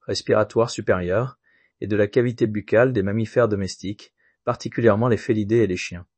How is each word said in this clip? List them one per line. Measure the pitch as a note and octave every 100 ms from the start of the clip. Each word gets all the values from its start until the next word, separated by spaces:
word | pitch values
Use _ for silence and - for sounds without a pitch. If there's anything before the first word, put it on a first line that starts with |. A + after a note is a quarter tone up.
respiratoires | - G#2+ - A2+ G#2+ - A#2
supérieures | - G#2+ F#2+ F2 G2 B2+ - _ _ _ _
et | G2
de | G#2
la | G#2
cavité | - B2 A#2 A#2+
buccale | G#2 G2+ G#2+ C3
des | A#2+
mammifères | F#2+ G#2+ A2 - A#2
domestiques, | G2+ F#2+ - F#2+ G#2 - _ _ _
particulièrement | - A#2+ A#2 - A2+ G#2 B2
les | A2
félidés | - G#2+ G2+ A#2
et | G#2
les | F2+
chiens. | - F2 F2